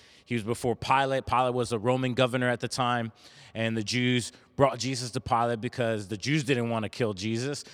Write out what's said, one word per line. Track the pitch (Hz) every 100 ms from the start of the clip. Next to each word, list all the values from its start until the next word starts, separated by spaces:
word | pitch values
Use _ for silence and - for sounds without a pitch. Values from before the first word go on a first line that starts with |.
| - - -
he | 117
was | 104
before | 117 123 110
Pilate. | - 135 135 135 -
Pilate | 123 127
was | 123 113
a | 113
Roman | 120 127 127
governor | 120 123 127 123
at | 120
the | 120
time, | - 123 120 113 - - - -
and | 110 113 113
the |
Jews | 104 123 123 123 104 - _ -
brought | 139 123
Jesus | 123 123 127
to | 123
Pilate | - 117 120 117
because | 117 - 117 107 95
the | 104
Jews | 123 156
didn't | 123 123 117
wanna | 113 104
kill | - 113
Jesus. | 90 110 113 135 143 -